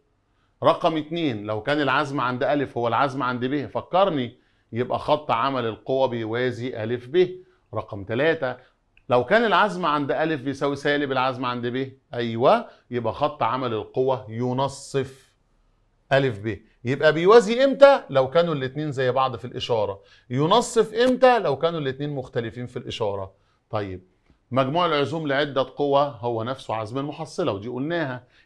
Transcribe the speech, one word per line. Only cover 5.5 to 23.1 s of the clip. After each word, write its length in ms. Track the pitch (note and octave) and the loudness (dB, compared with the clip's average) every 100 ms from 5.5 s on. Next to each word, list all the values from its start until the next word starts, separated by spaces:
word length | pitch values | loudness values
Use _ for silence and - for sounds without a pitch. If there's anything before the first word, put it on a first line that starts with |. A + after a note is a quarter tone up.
| C3 A2+ | 0 -4
القوة 400 | G#2 - C3 B2+ | -6 -4 0 0
بيوازي 760 | A#2 A2 A#2 B2+ A2 B2+ G#2+ | -2 -4 -2 -2 -4 -8 -6
ألف 240 | G#2+ A#2+ B2 | -4 -6 0
ب. 200 | F3 F3+ - - _ _ | 2 2 -2 -18 _ _
رقم 300 | G#2+ - G2+ | -10 -8 -10
تلاتة، 520 | F#2+ A2+ D#3 D#3+ B2+ - _ _ _ _ - | -6 0 0 0 -4 -8 _ _ _ _ 0
لو 160 | B2 | 0
كان 200 | B2 G#3+ | 4 2
العزم 420 | A3+ F3+ G#3 F3+ E3 | 4 4 2 0 -2
عند 260 | D3 C#3+ | 0 0
ألف 280 | C3+ D#3+ D3+ | -2 -2 -2
بيساوي 360 | C3+ C3+ C#3+ C#3 | -6 -4 -2 -2
سالب 360 | D3 D3 C#3 | 0 0 0
العزم 320 | C3 C3 B2 | 0 -2 -2
عند 220 | B2+ A#2+ A#2+ | -6 -4 -4
ب، 260 | B2+ C3+ - _ | -4 -6 -10 _
أيوة، 520 | A#2+ A#2+ A2+ C#3 A3+ - - - | -6 -4 2 4 4 0 -16 -8
يبقى 220 | A#2+ A2+ | -4 -4
خط 300 | - D3 - | -2 -2 0
عمل 320 | A2+ C3 B2 | -2 -2 -2
القوة 520 | A2 - C3 C3 B2 A2 | -4 -4 -2 0 -2 -6
ينصف 1040 | A2+ B2 B2+ C#3 C#3 - C#3 C3 - _ _ _ _ _ _ _ _ - | -6 -4 -2 -4 -6 -6 -6 -6 -10 _ _ _ _ _ _ _ _ 0
ألف 260 | C3+ C3+ G2 | 2 2 -2
ب. 140 | G#2+ G2 _ _ | -6 -8 _ _
يبقى 280 | A#2 C#3 D3+ | -4 2 4
بيوازي 520 | D3+ F3+ A#3 G3 A#3 | 6 8 8 6 4
إمتى؟ 380 | C4+ C4+ C#4 C4 - | 2 8 8 8 2
لو 200 | C3+ C3 | 2 4
كانوا 240 | E3+ E3+ | 2 2
الاتنين 380 | D3 C3 C#3 D3+ | 0 -4 -4 -4
زي 180 | C3 B2+ | 0 0
بعض 260 | B2+ C3 A#2 | 2 0 -2
في 80 | |
الإشارة. 560 | B2 A#2+ - A#2 G2 G2 _ _ - | -10 -8 -2 0 0 -4 _ _ -6
ينصف 640 | B2 D#3+ A3+ A#3+ A3+ G#3+ | -2 4 4 4 0 0
إمتى؟ 440 | A3 B3+ B3+ B3+ A#3+ | 2 2 6 6 6
لو 200 | E3+ C3+ | 2 0
كانوا 220 | E3 E3 | 0 0
الاتنين 300 | C3+ C3 D3 | -4 -4 -6
مختلفين 560 | C#3+ - B2+ A2+ A2+ B2 | -8 -6 -6 -6 -8 -10
في 100 | B2+ | -10
الإشارة. 560 | A#2+ - G#2+ | -10 -4 -4